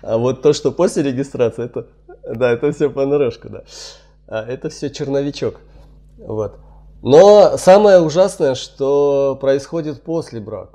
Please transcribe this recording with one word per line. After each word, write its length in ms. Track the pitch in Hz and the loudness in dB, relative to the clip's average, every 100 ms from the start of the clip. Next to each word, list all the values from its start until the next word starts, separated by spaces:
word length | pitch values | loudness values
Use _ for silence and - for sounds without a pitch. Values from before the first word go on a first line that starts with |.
А 140 | - 113 | -4 -4
вот 240 | 123 131 | -2 0
то, 100 | 151 | 0
что 200 | 143 139 | 0 -2
после 300 | 127 175 - | -2 -2 0
регистрации, 640 | 139 127 139 127 117 - | -4 -4 -8 -2 -4 -2
это, 220 | 120 - 113 _ _ - - | -10 -10 -14 _ _ -20 -14
да, 160 | 113 123 | -4 -2
это 180 | 117 147 | 0 -2
всё 180 | 147 147 | -2 -4
понарошку, 580 | 135 139 143 131 - - | -2 -2 0 -2 -6 -18
да. 140 | 98 - - - - _ _ _ | -20 -20 -20 -20 -20 _ _ _
А 180 | 110 113 | -12 -10
это 220 | 135 156 | -10 -12
всё 200 | - 147 | -10 -12
черновичок. 720 | - 139 139 143 139 120 - _ - - _ _ _ | -10 -6 -4 -4 -6 -8 -8 _ -20 -20 _ _ _
Вот. 340 | - 107 104 - - - - - | -12 -8 -8 -10 -20 -20 -20 -12
Но 540 | 113 139 202 208 170 135 | 4 6 8 8 6 2
самое 440 | - 196 214 185 | 4 6 6 4
ужасное, 540 | 160 151 190 - 151 | 4 0 0 0 -2
что 840 | 123 - _ 139 143 143 139 139 131 | -2 -10 _ -2 0 0 0 -2 -2
происходит 600 | 135 139 139 165 151 135 | -2 -2 -4 -10 -8 -12
после 380 | - 165 - 117 | -8 -8 -8 -14
брака, 300 | 101 101 95 | -12 -14 -14